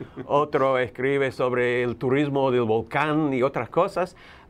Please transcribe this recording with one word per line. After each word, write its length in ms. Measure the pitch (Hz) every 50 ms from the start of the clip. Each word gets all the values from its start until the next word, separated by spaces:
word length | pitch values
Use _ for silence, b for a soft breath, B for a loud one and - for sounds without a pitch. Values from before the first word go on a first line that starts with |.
| 135 -
<laughs> 180 | - 139 123
otro 520 | - 120 143 151 151 151 131 135 135 135 127
escribe 520 | 127 117 123 - 127 135 143 139 139 131
sobre 520 | - - 135 127 123 123 123 123 123 123 123
el 140 | 123 117
turismo 540 | 117 - 131 127 143 151 143 139 139 135 135
del 120 | 123 123 120
volcán 720 | 110 110 113 110 - - 143 143 156 151 151 160 143 135
y 100 | 127 117
otras 260 | 131 127 139 120 -
cosas. 480 | - 165 180 196 190 - 180 180 B B B B B B B B